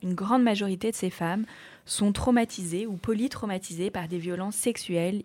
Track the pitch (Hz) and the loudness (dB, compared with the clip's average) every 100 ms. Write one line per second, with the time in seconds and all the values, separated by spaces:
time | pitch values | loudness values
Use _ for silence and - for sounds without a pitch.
0 | 180 180 196 254 240 202 202 185 220 220 | -4 -2 4 6 6 4 0 0 -2 -2
1 | 185 - 170 190 220 - - - - - | -4 -2 -2 -2 -4 -10 -20 -20 -8 2
2 | 208 202 - 240 233 - 180 170 226 185 | 2 4 4 4 4 -2 -4 -2 -4 -4
3 | - 214 262 - 214 185 - 165 190 190 | 0 0 0 -2 -4 -4 -6 -4 -4 -4
4 | 160 175 170 175 196 208 240 226 - 170 | -4 -4 -4 -4 -4 -2 -2 -2 -2 0
5 | 170 202 | 0 -2